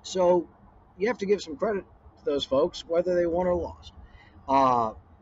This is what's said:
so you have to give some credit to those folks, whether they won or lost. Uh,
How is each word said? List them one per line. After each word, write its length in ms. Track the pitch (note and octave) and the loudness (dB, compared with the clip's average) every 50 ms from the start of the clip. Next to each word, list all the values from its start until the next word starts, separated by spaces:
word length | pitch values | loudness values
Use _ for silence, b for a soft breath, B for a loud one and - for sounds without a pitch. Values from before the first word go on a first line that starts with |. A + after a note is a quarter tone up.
| _ | _
so 440 | - - F#3+ F3+ F3 F3+ F3+ - - - _ - - _ - - _ _ - | -8 -2 2 2 4 4 2 0 -4 -14 _ -20 -20 _ -20 -20 _ _ -4
you 80 | F#3+ | -4
have 120 | A#3 A3+ - | -4 -2 -4
to 80 | G3+ | 0
give 140 | F#3+ G3+ F3 | 0 0 0
some 160 | - D#3+ C#3+ | -2 -10 -8
credit 280 | C3+ - A3+ G#3 F3+ - - - - _ - - - | -4 -4 -2 -2 -4 -6 -10 -20 -20 _ -20 -20 -10
to 60 | - | -6
those 180 | D#3 C#3+ C#3 - | -4 -2 -2 -2
folks, 400 | - C3 C3+ D#3+ F3 - - - | 0 0 0 0 0 -2 -8 -8
whether 280 | - E3 F3 F3+ F3+ F3+ | -2 -2 -2 0 0 0
they 100 | F3 F3 | 0 0
won 220 | E3+ E3 F3 F3+ | 0 0 0 0
or 80 | F3+ F3 | 0 0
lost. 380 | E3+ D#3 - - - - - - - B B B B B B B B - | -2 -4 -6 -12 -16 -20 -20 -20 -20 B B B B B B B B -4
Uh, 460 | - C3+ C#3 C3+ B2+ B2 A#2+ A2+ A2 G#2+ - - _ - _ | 0 2 4 4 4 4 2 0 -2 -4 -8 -20 _ -20 _